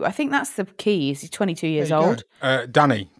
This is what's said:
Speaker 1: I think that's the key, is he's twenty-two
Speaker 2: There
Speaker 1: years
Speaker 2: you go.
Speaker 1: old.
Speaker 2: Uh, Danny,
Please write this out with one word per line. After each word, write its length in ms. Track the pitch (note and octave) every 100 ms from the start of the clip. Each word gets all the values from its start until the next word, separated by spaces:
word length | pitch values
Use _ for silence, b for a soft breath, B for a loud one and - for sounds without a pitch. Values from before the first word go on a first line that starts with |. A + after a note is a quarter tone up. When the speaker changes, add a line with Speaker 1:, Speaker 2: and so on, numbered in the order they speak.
Speaker 1:
I 80 | -
think 180 | G3 C#4
that's 220 | C#4 -
the 120 | -
key, 460 | F#3+ - G#3 G3 C#3
is 120 | C#3
he's 80 | D#3+
twenty-two 360 | - G3 D#3+ D#3+
Speaker 2:
There 40 |
Speaker 1:
years 160 | D3+ D3
Speaker 2:
you 60 | D#3
go. 80 |
Speaker 1:
old. 180 | E3+ A3+ - _
Speaker 2:
Uh, 260 | C3+ C3 B2
Danny, 440 | C3+ D3 G#2+ F#2+ _